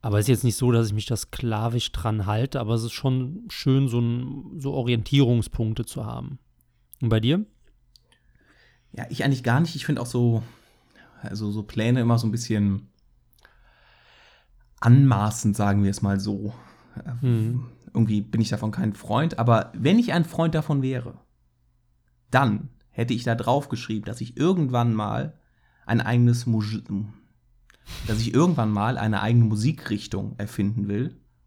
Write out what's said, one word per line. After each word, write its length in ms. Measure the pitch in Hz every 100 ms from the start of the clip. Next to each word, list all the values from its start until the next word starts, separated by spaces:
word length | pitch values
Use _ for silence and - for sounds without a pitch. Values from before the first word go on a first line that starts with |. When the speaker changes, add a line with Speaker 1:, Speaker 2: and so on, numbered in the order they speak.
Speaker 1:
aber 180 | 113 104
es 60 | 107
ist 40 |
jetzt 140 | 117
nicht 140 | 123 -
so, 140 | 123
dass 160 | 117 113
ich 60 |
mich 120 | 104 -
da 80 | 113
sklavisch 760 | - - 120 107 113 120 -
dran 340 | - 113 107 98
halte, 320 | 110 135 135
aber 140 | 107 117
es 80 |
ist 80 | 113
schon 520 | - 135 131 127 190 240
schön, 400 | - - 131 135
so 120 | 120
ein, 600 | 117 120 131 - - 160
so 140 | 139
Orientierungspunkte 1120 | 139 120 117 - 139 123 120 - - 110 110 117
zu 200 | - 110
haben. 320 | 117 - 131 _ _ _ _ _ -
Und 80 | 120
bei 100 | 110
dir? 220 | 113 175 214 _ _ _ _ _ _ _ _ _ _ _ _ _ _
Speaker 2:
Ja, 140 | - -
ich 140 | -
eigentlich 200 | 120 127
gar 160 | 120 127
nicht. 140 | 165 143
Ich 100 | -
find 120 | 127
auch 80 | 120
so, 380 | 123 120 113 117 - _ _ _ _ - -
also 260 | - 104 107
so 120 | 107
Pläne 380 | 104 - 113 123
immer 180 | 117 117
so 80 | 113
ein 40 |
bisschen 580 | 117 - 107 101 98 - _ _ _ _ _ _ _ _ _ _ _ _ _ _ _ _ _ _ -
anmaßend, 760 | 120 127 135 101 104 - 107 101
sagen 280 | 104 101
wir 60 | 98
es 120 | 98
mal 160 | 101 98
so. 340 | 101 101 107 - - - _ -
Äh, 220 | - 120 127
Speaker 1:
Mhm. 400 | 117 110 120 120 - -
Speaker 2:
irgendwie 280 | - 107 104
bin 200 | 101 113
ich 80 | 107
davon 220 | 104 107
kein 220 | 104 110
Freund, 460 | 101 - 110 160 -
aber 320 | 117 113 - -
wenn 220 | 127 220
ich 160 | 240
ein 100 | 165 165
Freund 280 | - 165
davon 280 | 156 - 143
wäre, 340 | 131 127 117 - _ _ _ _ _ _ _ _ _ _ -
dann 400 | 131 135 104 - - _
hätte 240 | - 117 120
ich 80 |
da 100 | 120 113
drauf 340 | - 139 147
geschrieben, 360 | 120 - 110 104
dass 160 | 110
ich 160 | 120 -
irgendwann 560 | 160 185 139 123 120
mal 460 | 107 104 113 147 - _ _ _ _ -
ein 140 | 117
eigenes 440 | - 120 120 120 120
Musi-, 380 | 110 104 107 - 101 104 - _ _ _ _ _ _ - - -
dass 120 | 110
ich 140 | 117
irgendwann 380 | 120 175 139 110
mal 260 | 104 110 -
eine 240 | 110 104
eigene 240 | 104 120 110
Musikrichtung 920 | 107 120 156 - 104 - 98 104 117
erfinden 500 | 101 - 101 113 101
will. 320 | 101 147 - _ _